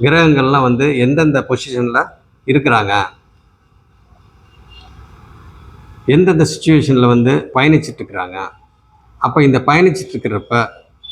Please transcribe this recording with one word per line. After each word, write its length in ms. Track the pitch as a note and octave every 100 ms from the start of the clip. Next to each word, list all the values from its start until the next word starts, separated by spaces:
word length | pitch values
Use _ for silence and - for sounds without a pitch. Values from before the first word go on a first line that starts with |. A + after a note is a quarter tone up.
கிரகங்கள்லாம் 600 | B2+ E3 D#3+ C#3 C3 C#3+ B2+
வந்து 200 | A#2+ C#3+ C3+
எந்தெந்த 360 | B2 D3+ D#3 C3+ -
பொசிஷன்ல 500 | B2+ - B2 A#2+ B2 E3+ - _ _ -
இருக்கிறாங்க, 400 | C#3 C#3 A2+ G2 G2+ F#2 - _ _ _ _ _ _ _ _ _ _ _ _ _ _ - - - - - - - - - - - - - - -
எந்தெந்த 320 | D3 F#3 D#3+ D#3
சிச்சுவேஷன்ல 600 | - - D#3 A#2 C3 B2
வந்து 200 | A#2+ A#2+ D3 - B2+
பயணிச்சிட்டு 420 | C#3+ D#3 - A#2+
இருக்கிறாங்க. 360 | G2+ G2 F2+ F#2 F#2+ - _ _ _ _ _ _ B2+
அப்ப 180 | D#3+ C#3
இந்த 120 | C3 C3
பயணிச்சிட்டு 460 | D3+ F#3 D3+ - B2
இருக்கிறப்ப 480 | A2+ G#2 - A#2+ A2 - _ _ -